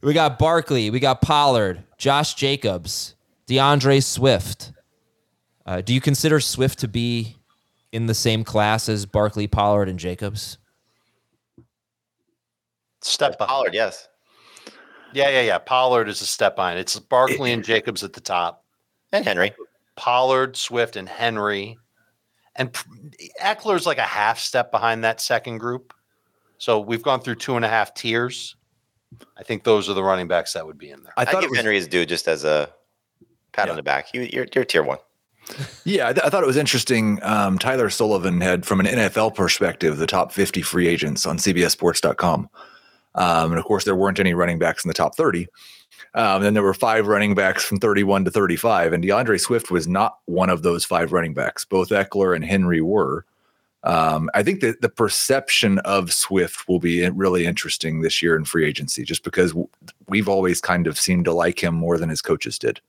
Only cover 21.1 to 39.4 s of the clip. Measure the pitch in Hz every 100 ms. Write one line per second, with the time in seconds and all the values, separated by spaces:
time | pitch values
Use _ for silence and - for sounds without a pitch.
21.1 | - 117 110 104 101 104 113 _ _ _
22.1 | _ _ _ _ - 127 - - 120 147
23.1 | - - - 196 214 220 185 175 131 110
24.1 | 104 104 113 - 127 - 113 117 113 113
25.1 | 113 - 120 123 113 120 123 127 - _
26.1 | _ _ _ _ _ - 110 104 117 147
27.1 | 131 - 117 - 123 110 113 101 - 117
28.1 | 113 123 - - - _ _ _ _ _
29.1 | - - - 95 110 - 107 92 98 95
30.1 | 92 87 87 82 - 80 76 73 69 -
31.1 | - 127 180 170 127 110 101 82 90 82
32.1 | 85 - 78 76 76 73 _ _ _ _
33.1 | _ _ _ _ - 101 82 71 69 71
34.1 | 123 123 - 127 - 123 85 71 67 _
35.1 | _ _ _ - - 135 - 165 196 117
36.1 | 123 147 190 151 131 147 127 - 120 107
37.1 | 101 101 107 101 95 120 131 110 - 107
38.1 | 101 90 87 92 90 - 95 95 123 113
39.1 | 110 110 -